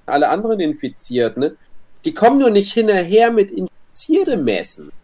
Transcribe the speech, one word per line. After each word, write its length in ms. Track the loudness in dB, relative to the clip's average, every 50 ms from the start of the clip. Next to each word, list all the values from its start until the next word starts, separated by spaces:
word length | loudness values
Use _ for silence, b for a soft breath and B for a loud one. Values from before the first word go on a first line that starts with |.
| _
alle 240 | -2 0 0 2 2
anderen 300 | 0 -2 -2 -4 -2 -2
Infizierten, 800 | -2 -4 -4 -4 -8 -10 -10 -10 -12 -6 -2 0 -2 -2 -2 -2
ne? 160 | -4 -4 -4 b b b -20 -20 -20 _ -20 -8 -8
Die 100 | -8 -2
kommen 240 | 4 4 4 4
nur 140 | 6 4 4
nicht 200 | 4 2 2 2 -2
hinterher 580 | 0 2 2 2 0 0 2 4 4 4 4
mit 200 | 2 2 0 0
Infizierte 840 | -2 -8 -8 -8 -10 -16 -20 _ -14 -12 -4 0 0 0 2 0 -2
messen. 540 | -2 0 -2 -2 -2 -4 -8 -10 -12 -14 -18 -18 -18